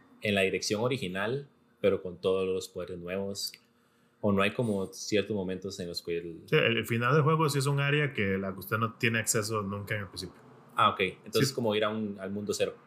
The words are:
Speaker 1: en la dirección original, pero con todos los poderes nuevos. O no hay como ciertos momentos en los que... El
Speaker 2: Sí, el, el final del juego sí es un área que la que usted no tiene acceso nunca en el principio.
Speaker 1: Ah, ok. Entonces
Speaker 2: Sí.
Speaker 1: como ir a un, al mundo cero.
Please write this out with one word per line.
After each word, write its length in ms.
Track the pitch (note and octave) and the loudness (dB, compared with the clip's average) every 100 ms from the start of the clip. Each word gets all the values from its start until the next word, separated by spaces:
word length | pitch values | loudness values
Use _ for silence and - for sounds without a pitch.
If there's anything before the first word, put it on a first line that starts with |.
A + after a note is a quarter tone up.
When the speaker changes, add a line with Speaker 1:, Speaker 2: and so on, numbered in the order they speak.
| _ - | _ -6
Speaker 1:
en 140 | A2 | 0
la 80 | G2+ | 4
dirección 400 | F#2+ F#2 - G#2 | 4 2 0 0
original, 680 | B2 C3+ F#2 F#2 G#2 C3+ C#3+ _ _ _ | 0 -2 -4 -4 -2 -4 -6 _ _ _
pero 220 | G2+ F#2+ | 2 2
con 160 | F2+ E2+ | 0 -2
todos 260 | F#2+ F#2+ F#2 | 0 2 2
los 220 | F#2 - | -2 -4
poderes 300 | F#2 F2+ F2+ | -8 -8 -8
nuevos. 540 | F2 F#2+ G2 G2 - - _ _ _ _ _ _ | -6 -4 -4 -6 -8 -10 _ _ _ _ _ _
O 100 | G#2 | 2
no 80 | G2 | 4
hay 120 | G2 | 2
como 320 | - A#2+ G2 F#2+ | 2 0 0 -2
ciertos 480 | - - G#2+ G2 G#2+ | -6 0 0 2 -2
momentos 420 | F#2 F#2 G2 F2+ | -4 -6 -8 -8
en 100 | F2 | -8
los 140 | E2+ | -8
que... 140 | - E2+ | -6 -4
El 240 | E2+ E2 - | -6 -10 0
Speaker 2:
Sí, 100 | D#3 | 2
el, 220 | A2+ A2+ | 4 2
el 80 | A2+ | 0
final 260 | A#2 A#2+ | 0 4
del 80 | D3+ | 4
juego 260 | D3 D#3+ D#3 | 4 4 2
sí 80 | C#3 | 2
es 80 | C3+ | 0
un 120 | C#3 | 0
área 340 | C#3 D3 D3 | 2 2 0
que 240 | C#3 G2 F#2+ | 0 0 0
la 140 | G2 | -2
que 40 | F#2 | -6
usted 180 | F2+ A2 | -4 -2
no 160 | A2+ | -2
tiene 240 | - A#2 A2+ | 0 0 2
acceso 420 | G#2+ A#2 G#2+ A2 | 0 0 0 -2
nunca 320 | G2 G2+ G2+ | -4 -6 -6
en 60 | G#2+ | -6
el 60 | F#2+ | -6
principio. 260 | - F#2 - - - - | -10 -12 -14 -20 -20 -6
Speaker 1:
Ah, 140 | - G#2+ | 2 2
ok. 100 | - F#2+ - - | 4 0 -2 -2
Entonces 240 | D3 C#3 | 2 2
Speaker 2:
Sí. 40 | |
Speaker 1:
como 200 | - A#2 G#2 | 2 0 2
ir 80 | |
a 60 | G#2+ | 2
un, 260 | A2 G#2+ G2+ | 0 -4 -6
al 120 | F#2+ | -8
mundo 220 | G2+ G#2 | -4 -4
cero. 200 | G2 G2 - | 0 -2 -2